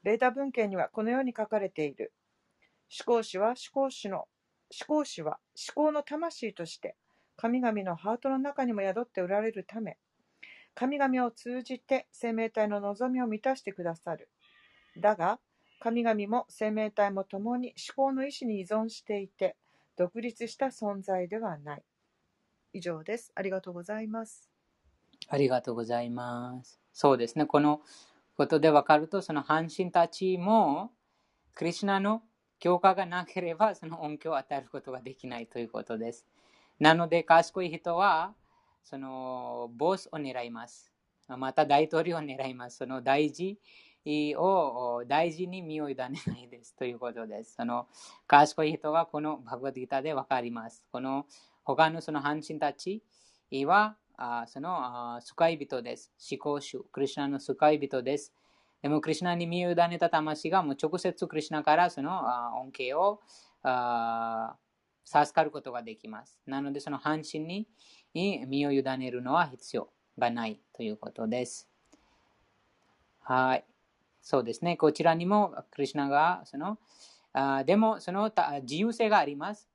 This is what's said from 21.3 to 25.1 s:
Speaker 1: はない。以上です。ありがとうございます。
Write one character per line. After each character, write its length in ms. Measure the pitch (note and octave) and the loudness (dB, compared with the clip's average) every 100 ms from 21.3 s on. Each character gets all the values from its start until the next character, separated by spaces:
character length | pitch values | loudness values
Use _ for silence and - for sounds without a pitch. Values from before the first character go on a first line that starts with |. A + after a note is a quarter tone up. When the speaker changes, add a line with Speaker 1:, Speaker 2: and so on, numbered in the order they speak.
| G#3+ | -4
Speaker 1:
は 200 | A3+ D3+ | -6 -8
な 180 | C#3+ C#3+ | -10 -12
い。 60 | _ _ _ _ _ _ _ _ _ | _ _ _ _ _ _ _ _ _
以 80 | G3 | -10
上 220 | E3+ D#3+ | -8 -8
で 160 | D#3+ A#3 | -6 -10
す。 140 | - | -8
あ 80 | - | -8
り 80 | F#3+ | -4
が 100 | F#3+ | -6
と 100 | F#3 | -8
う 20 | |
ご 80 | F3 | -12
ざ 180 | F3 G#3+ | -8 -8
い 60 | A3 | -6
ま 180 | A3+ | -8
す。 260 | A3 - _ _ _ _ _ _ _ | -10 -16 _ _ _ _ _ _ _